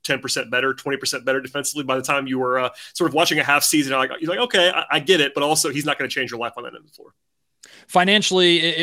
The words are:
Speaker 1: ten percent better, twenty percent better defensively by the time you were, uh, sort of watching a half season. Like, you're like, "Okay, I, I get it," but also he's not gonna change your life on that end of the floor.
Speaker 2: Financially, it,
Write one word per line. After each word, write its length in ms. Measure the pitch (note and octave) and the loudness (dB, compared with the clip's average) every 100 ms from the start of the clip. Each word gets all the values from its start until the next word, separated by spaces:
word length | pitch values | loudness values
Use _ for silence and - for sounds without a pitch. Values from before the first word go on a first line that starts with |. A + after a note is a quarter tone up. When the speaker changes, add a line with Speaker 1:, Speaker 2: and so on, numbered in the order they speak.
Speaker 1:
ten 160 | - C3+ | -4 -4
percent 300 | C3+ - A#2 | -2 -6 -2
better, 240 | B2 C3 | -2 0
twenty 240 | C3 D3 C3+ | -2 -4 -6
percent 260 | C#3 C3+ | -4 -4
better 160 | B2 C3+ | -2 -2
defensively 440 | B2+ C#3+ C#3 D3 | -4 -6 -6 -6
by 140 | C3+ C3 | -4 -2
the 40 | |
time 260 | C3 C#3 C3+ | -2 -2 -2
you 120 | C3 | -2
were, 200 | B2+ B2+ | 0 0
uh, 100 | B2+ - - | -2 -6 -14
sort 160 | - E3+ | -2 0
of 40 | |
watching 260 | C#3 E3+ D#3 | 2 2 2
a 40 | |
half 200 | C#3 C#3+ | 2 2
season. 300 | - D#3 C3+ | 2 2 2
Like, 180 | C3+ C3+ B2 | 0 -2 -2
you're 120 | D#3 | -4
like, 80 | G3 | -2
"Okay, 320 | B3 G3+ F3 | 0 2 2
I, 140 | F3+ - | 2 0
I 80 | D#3 | 0
get 220 | D3 F3+ | 4 4
it," 120 | C#3+ D3 | 4 0
but 80 | |
also 260 | C#3+ D#3 D#3+ | 0 2 0
he's 160 | C#3 D3 | -2 -4
not 140 | C#3+ | -4
gonna 100 | C3 | -4
change 220 | C#3 B2 | -4 -6
your 80 | A#2 | -6
life 140 | A#2 A#2+ | -8 -8
on 60 | |
that 60 | B2 | -14
end 80 | A#2+ | -16
of 100 | - | -20
the 60 | |
floor. 200 | - - _ _ _ _ _ - - - | -20 -20 _ _ _ _ _ -20 -20 -4
Speaker 2:
Financially, 760 | F#3 F#3 G#3 F3+ F#3 F3+ E3+ | 0 4 2 2 4 4 4
it, 180 | E3 D#3+ | 2 0